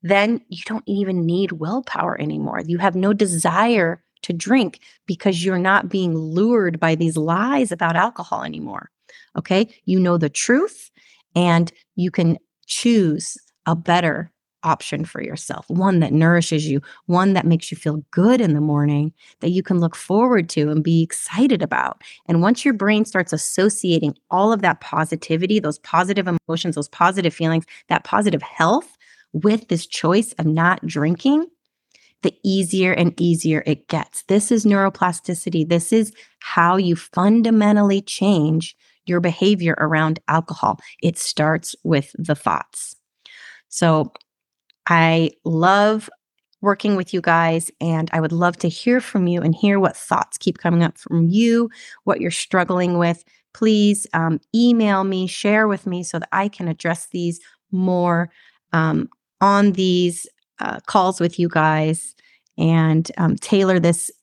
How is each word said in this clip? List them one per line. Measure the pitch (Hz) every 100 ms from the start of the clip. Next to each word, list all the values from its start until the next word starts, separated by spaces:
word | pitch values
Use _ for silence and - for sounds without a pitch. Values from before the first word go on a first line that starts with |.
then | 170 196 208 233 _
you | 170 -
don't | 220 -
even | 202 196 185 165
need | 175 196
willpower | 165 156 233 254 - 175 -
anymore. | 151 151 147 - 160
You | 170
have | 190 185
no | 190
desire | 208 208 170 165 170 226 226 170 175 _ _
to | -
drink | 175 175 262 196 - _ _ -
because | 175 202 175
you're | 180 185
not | 185 196 190
being | 196 180 160
lured | 160 165 214 240 185 165
by | 160 160
these | 165 160
lies | 156 170 233 277 254
about | 175 170 165
alcohol | 202 240 175 -
anymore. | - 156 147 98 - _ _ - _ -
Okay? | - 185 226 - -
You | 185
know | 180 175
the | 151
truth, | - - 254 403 - - _ _ _ _ -
and | 175 170 170 - _ -
you | 180
can | - 170 165 _ _ _
choose | - 240 233 175 151 - - _ _ -
a | 165
better | 170 175 175 151 170 _ _ _
option | 160 156 - 147 160
for | -
yourself, | - 160 - - -
one | 170 196 180
that | 151
nourishes | 151 160 175 170 156 151
you, | 139 - - -
one | 175 190
that | 190 170
makes | 165 -
you | -
feel | - 151 -
good | - 196 254
in | 208
the | 147
morning, | 151 147 147 147 151 - _ _
that | -
you | 180
can | - 180
look | 165 -
forward | - 196 247 233 170
to | - 151
and | 156
be | 156 165
excited | 165 - - 175 262 208
about. | 160 - - - - - -
And | 170
once | 180 240 285
your |
brain | 220 202 214 214
starts | 190 170
associating | 156 - - 196 202 185 165 151 147 _
all | 180 208
of | 226
that | 190 151
positivity, | - 170 160 160 - 160 180 214
those | 156 147
positive | - 165 185 196 185
emotions, | 170 - 165 180 151
those | 147
positive | - 175 190 175
feelings, | - 160 165 160 - _
that | 180
positive | - 202 208 165
health | - - 165 240 - _ _ _ _
with | 156 185 220 -
this | 170 -
choice | - 165 190 220
of | - 165
not | 156 170 185 -
drinking, | 160 151 170 262 294 339 _ _ _ _ _ _ _
the | 185 -
easier | 202 190 180 190 185
and | 180 170 165
easier | 175 165 165 156 -
it | 143 _
gets. | 160 - -
This | - 196 208
is | 233 208
neuroplasticity. | 202 196 190 185 175 - 175 - 170 156
This | 170 165
is | 220 214 - - _
how | - - 170 185
you | 185 170
fundamentally | - - 190 226 226 226 208 208 202 196
change | 196 - 190 190 151 160 165 - _ _ -
your | 175
behavior | 175 170 190 202 170 151
around | 156 156 156 160 -
alcohol. | 156 165 170 - - - -
It | 175 165
starts | - - 151 160 - - -
with | 156 143 -
the | 160 151
thoughts. | - 80 - - - - _ _ _ - - - _
So | - 170 160 139 - _ _ _ _ _ _ -
I | 170 165 165 160 - -
love | 160 175 202 208 220 - - _ _ _ _
working | 202 202 208 202
with | 180
you | 190
guys, | 170 165 165 165 165 -
and | 165 160 160
I | 165
would | 160
love | 165 175 175
to | 170
hear | - - 247
from | 240 208 180
you | 175
and | 165
hear | 160 208 202
what | 185 -
thoughts | - - - -
keep | - 170
coming | 175 170
up | 165 -
from | - 170 165
you, | 196 233 233 233 - - - -
what | 196
you're | 175
struggling | 170 - 185 170 180 180 175
with. | 170 170 _ _ _
Please, | - 220 214 208 202 -
um, | 165 165 160 _
email | 226 240 233 214 196
me, | 190 190 185
share | - 208 214 220
with | 196 -
me | 180
so | 175 170
that | 165
I | 180 202
can | - 175
address | 156 170 170 -
these | 180 175 170 - _ _
more, | 185 185 180 175 170 175 _ _ _ _
um, | 170 160 156 - _ _ _
on | 196 202 202
these, | 185 185 180 180 170 - _ _ _
uh, | 52 - -
calls | 208 185 190
with | 170 175
you | 170
guys | 165 156 156 156 160 - - _ _ _ -
and, | 160 165 160 160 165 -
um, | 165 -
tailor | - 202 190 185
this | 170 170 - -